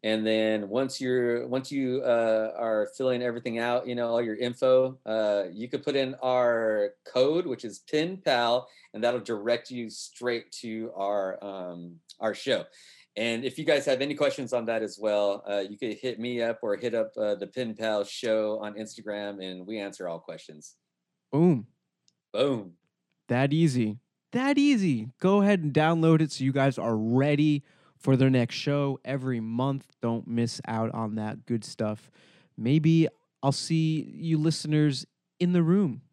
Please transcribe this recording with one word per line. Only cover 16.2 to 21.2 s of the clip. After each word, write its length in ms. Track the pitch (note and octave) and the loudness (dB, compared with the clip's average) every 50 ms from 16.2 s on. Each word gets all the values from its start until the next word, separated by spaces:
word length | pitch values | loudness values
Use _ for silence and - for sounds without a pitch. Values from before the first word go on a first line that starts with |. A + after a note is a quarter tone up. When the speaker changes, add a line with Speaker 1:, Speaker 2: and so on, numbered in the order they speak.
| A#2 B2 B2 A#2+ | -6 -4 -2 -2
Speaker 1:
up 180 | A#2 A#2 A#2 - | -2 -2 -2 -4
or 140 | - A2 G2+ | -2 -4 -2
hit 180 | F#2 A#2+ A#2+ A2 | -2 -2 -2 0
up, 200 | A2+ A2 A2 _ | 0 -2 -2 _
uh, 160 | - G#2+ G#2 G2+ | -4 -2 -2 0
the 120 | F#2+ G2 | -2 -4
Pin 260 | G2 _ B2+ B2+ A2+ G#2+ | -10 _ -6 -6 -6 -6
Pal 300 | G#2+ A2 A2 G#2+ G#2 G2+ | -4 -2 0 0 0 -2
show 560 | - - - - A#2 A2 A2 G#2+ G#2+ G#2+ A2 | -4 -6 -6 -2 0 0 0 0 -2 -2 -4
on 160 | G#2 G#2 G#2 | -6 -8 -10
Instagram, 680 | G#2 A2 G#2+ - - G#2 G#2 G#2 G#2 G#2 G2+ G2+ G2 F#2 | -10 -12 -12 -14 -14 -10 -8 -8 -6 -8 -8 -10 -10 -10
and 220 | F#2 F#2 F#2 F2+ | -10 -10 -12 -10
we 140 | F#2+ A2 G#2+ | -8 -8 -6
answer 280 | G2 G2+ F#2+ - F#2 | -6 -8 -8 -8 -8
all 120 | F2 E2 E2 | -8 -8 -8
questions. 560 | - - E2 D#2+ - - D#2 D2+ - - _ _ _ _ _ _ _ _ _ _ | -10 -14 -16 -16 -16 -20 -20 -20 -20 -20 _ _ _ _ _ _ _ _ _ _